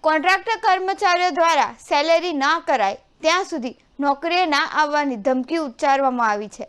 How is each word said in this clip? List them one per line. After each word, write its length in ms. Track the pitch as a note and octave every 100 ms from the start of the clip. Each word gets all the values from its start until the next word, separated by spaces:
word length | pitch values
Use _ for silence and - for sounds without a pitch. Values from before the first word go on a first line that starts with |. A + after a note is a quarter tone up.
કોન્ટ્રાક્ટ 460 | D#4 D#4 E4+ F#4+ F#4+ A4
કર્મચારીઓ 680 | A4 F#4 F#4+ G4 G4 F4 F4+
દ્વારા 420 | D#4 E4 D#4 A#3+ A#3
સેલેરી 540 | - D4 D#4 E4 F4 D4
ના 220 | C4+ E4
કરાય 400 | - C4 G3 - _ _
ત્યાં 260 | D#4 F4 F#4+
સુધી 300 | D#4+ A#3 - _ -
નોકરીએ 480 | C#4+ C#4 E4 F4 F4+
ના 200 | C#4+ D#4
આવવાની 480 | C#4+ D4+ D4 C#4+ A#3
ધમકી 360 | G3+ B3+ B3+ E4
ઉચ્ચારવામાં 720 | D4 - D4 C4+ C4+ B3 A3+
આવી 180 | G#3 G#3+
છે. 160 | -